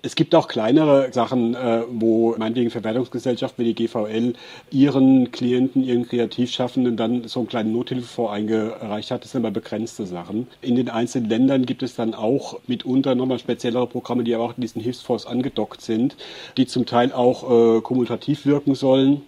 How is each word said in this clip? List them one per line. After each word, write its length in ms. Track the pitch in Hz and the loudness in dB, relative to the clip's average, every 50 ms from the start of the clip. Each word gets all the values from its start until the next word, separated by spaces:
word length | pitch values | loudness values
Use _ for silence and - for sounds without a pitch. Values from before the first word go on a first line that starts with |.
Es 140 | - 131 - | -10 -8 -2
gibt 200 | - 156 - 180 | -2 0 4 4
auch 120 | 160 - | 2 2
kleinere 640 | - - 165 - 110 131 156 156 151 139 139 135 127 | 2 -4 -2 0 4 4 4 6 6 6 4 4 2
Sachen, 440 | 123 127 117 110 131 127 117 117 123 | 0 -2 -2 0 0 0 0 0 -2
äh, 260 | 123 131 120 117 117 117 123 | -2 0 0 0 0 -2 -4
wo 440 | 123 113 113 113 110 113 113 113 113 | -4 0 2 2 4 4 2 2 0
meinetwegen 320 | 107 110 113 117 127 120 117 | 0 -4 -2 0 0 -2 -2
Verwertungsgesellschaften 920 | - 117 101 110 110 127 127 - - 120 - 131 120 - 135 131 - - 117 | -2 -4 -4 -2 -2 -2 -4 -4 -8 -6 -2 -2 -2 -2 -4 -8 -4 -2 -2
wie 100 | 113 110 | -2 0
die 20 | |
G 120 | - 117 | 0 -4
V 180 | 117 - 113 104 | -2 -2 -4 -4
L 280 | 107 110 113 120 123 117 - - - - - - - | -2 -2 -2 -2 -2 -2 -6 -12 -20 -20 -20 -16 -4
ihren 640 | - 135 139 143 131 139 131 262 135 131 123 - | 4 4 4 6 6 6 6 8 8 6 6 2
Klienten, 520 | - - 127 120 123 123 131 131 - 135 131 | -2 -4 -2 0 2 2 2 2 2 0 0
ihren 240 | 127 123 123 120 | 2 0 0 0
Kreativschaffenden 880 | - - 120 117 110 - - 123 123 - - 127 120 - 131 127 123 117 | 0 0 -2 -2 -2 0 -2 -2 -2 -2 -4 -4 -2 0 0 0 0 0
dann 320 | 107 117 110 123 123 117 | 0 0 0 -2 -2 -4
so 120 | 113 - 131 | -6 -6 -6
einen 80 | 113 | -6
kleinen 260 | 107 - 117 107 110 110 | -4 -4 -2 -2 0 -2
Nothilfefonds 580 | 120 123 - 131 127 120 - - - 117 104 | -2 -2 -4 -6 -6 -6 -8 -6 -4 -4 -2
eingereicht 760 | 104 104 107 107 113 110 107 113 110 - 117 107 104 107 104 - | -2 -4 -2 0 0 0 0 -2 -6 -8 -8 -6 -6 -6 -6 -6
hat. 140 | 127 117 - | -8 -8 -8
Das 80 | - | -6
sind 120 | - 135 113 | -4 -4 -4
aber 80 | 110 | -2
begrenzte 540 | 98 107 - - 110 107 113 117 - - 107 | -4 -6 -6 -6 -6 -6 -6 -8 -8 -10 -10
Sachen. 420 | 92 90 87 87 87 101 113 127 - - _ | -8 -8 -10 -10 -6 -6 -6 -6 -8 -14 _
In 140 | - 131 120 | -2 0 0
den 140 | 127 127 123 | 0 0 0
einzelnen 380 | 113 113 120 120 - 135 117 | -2 -4 -4 -2 -2 -4 -2
Ländern 380 | 104 113 113 131 135 139 131 127 | 0 2 2 4 4 4 2 0
gibt 160 | 123 127 - | -2 -4 -6
es 140 | 135 117 - | -6 -8 -6
dann 180 | - 117 113 107 | -4 -4 -4 -4
auch 460 | - 107 113 135 139 - - - - _ | -2 -2 0 0 0 -2 -8 -14 -14 _
mitunter 480 | - 123 - - 131 123 135 135 139 127 | -6 -6 -6 -4 0 0 2 2 2 0
nochmal 240 | 123 127 131 131 117 | 0 0 -2 -2 -4
speziellere 480 | - - 117 - - 123 113 123 123 | -2 -4 -4 -2 -2 -2 0 0 -2
Programme, 360 | 120 - 127 - - 123 127 117 | -2 -4 -10 -6 -2 -2 -2 0
die 120 | 117 117 | 0 0
aber 80 | 113 117 | 0 -2
auch 140 | 113 110 | -4 -4
in 40 | - | -6
diesen 200 | 123 110 - 113 | -8 -6 -6 -6
Hilfsfonds 440 | 107 120 123 - - - - - - | -6 -6 -6 -6 -4 -4 -4 -4 -4
angedockt 560 | - 123 123 135 139 - 117 107 - - - | -6 -4 -4 -4 -2 -2 -4 -6 -6 -8 -14
sind, 360 | - - 113 110 123 151 - - - - - - - - - | -6 -4 0 0 0 -2 -2 -6 -18 -18 -16 -18 -18 -8 -2
die 100 | - 131 | -2 -2
zum 180 | - - 127 117 | 0 0 -4 -2
Teil 260 | - 123 120 120 135 | 2 2 2 2 2
auch, 680 | 131 127 123 123 127 - - 131 120 117 117 117 113 | 2 2 2 2 2 2 0 4 6 6 6 6 4
äh, 40 | 110 | 4
kumulativ 640 | 107 - 127 127 120 113 120 113 - - 147 143 - | 2 0 0 0 0 0 -2 -6 -2 -4 -4 0 2
wirken 300 | 143 147 143 143 143 135 | 2 2 2 2 0 0
sollen. 460 | 131 139 131 131 135 135 139 143 143 - | 2 4 4 4 6 6 4 4 2 -2